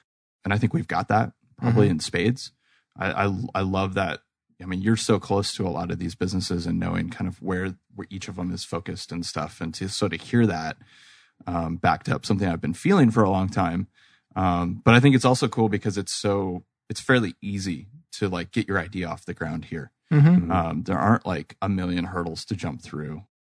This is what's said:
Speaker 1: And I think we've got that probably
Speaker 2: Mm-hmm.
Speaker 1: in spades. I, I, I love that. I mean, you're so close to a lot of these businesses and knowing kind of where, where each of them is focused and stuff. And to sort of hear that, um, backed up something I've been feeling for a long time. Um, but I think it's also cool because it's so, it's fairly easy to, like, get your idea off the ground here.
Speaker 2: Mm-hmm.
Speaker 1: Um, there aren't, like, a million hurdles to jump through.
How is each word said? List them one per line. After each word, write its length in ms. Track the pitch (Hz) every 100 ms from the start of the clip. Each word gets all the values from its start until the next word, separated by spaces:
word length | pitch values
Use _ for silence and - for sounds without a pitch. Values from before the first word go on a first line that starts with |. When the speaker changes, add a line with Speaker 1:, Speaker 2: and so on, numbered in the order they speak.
| _ _ _ _
Speaker 1:
And 100 | 95
I 40 | 104
think 160 | 92
we've 140 | 165 80
got 200 | 82 -
that 240 | 104 117 - _ -
probably 280 | 120 117 104
Speaker 2:
Mm-hmm. 40 |
Speaker 1:
in 80 | 80
spades. 500 | - 87 104 127 - _ _ _ _ -
I, 300 | 95 - 101
I, 100 | 92 - 95
I 60 |
love 320 | 95 95 95
that. 260 | 95 90 - _ _ _ _
I 40 | 90
mean, 160 | 92
you're 140 | 101 113
so 200 | - 101
close 360 | - 101 101 -
to 100 | 92
a 40 |
lot 200 | 78 87
of 80 | 87
these 160 | 87 -
businesses 500 | 92 95 90 87 85
and 120 | 87
knowing 320 | 87 87 87
kind 180 | - 92
of 120 | 90
where, 340 | 95 92 95 92 _
where 140 | 98 -
each 180 | 95 -
of 80 | 92
them 180 | 90
is 120 | 90 -
focused 480 | 85 - 92 -
and 120 | 87 82
stuff. 360 | 82 76 -
And 120 | 80 -
to 120 | 95
sort 260 | - 101
of 60 | 85
hear 260 | - 120 110
that, 300 | 85 78 - - _ - _ _ _ -
um, 300 | 87 82 85
backed 320 | 90 80 -
up 160 | 76 -
something 220 | 98 95
I've 100 | 82
been 120 | 76
feeling 380 | 82 175 196 120
for 120 | 110
a 60 | 98
long 180 | 95 95
time. 400 | 98 85 85 98 _ _ _ _ -
Um, 440 | 92 87 87 90
but 100 | 117
I 60 | 120
think 160 | 139 131
it's 80 | 127
also 220 | 127 120
cool 220 | - 110
because 280 | 101 107 98
it's 140 | 92
so, 500 | - 104 101 95 90 - _ _
it's 100 | -
fairly 360 | - 127 101 -
easy 460 | 101 98 95 76 98 147 _
to, 140 | - 101
like, 240 | 90 85
get 160 | 117 104
your 100 | 98
idea 300 | 90 92 85
off 160 | 82 -
the 80 |
ground 320 | 85 80 82 -
here. 260 | 80 - _ _
Speaker 2:
Mm-hmm. 400 | 147 151 180 165
Speaker 1:
Um, 320 | 92 82 78
there 140 | - 85
aren't, 260 | 95 113 -
like, 300 | 82 - -
a 80 | 98
million 360 | 95 90 87 85
hurdles 380 | 90 85 80 -
to 100 | 98
jump 260 | 85 64
through. 420 | - 76 76 78 - _ _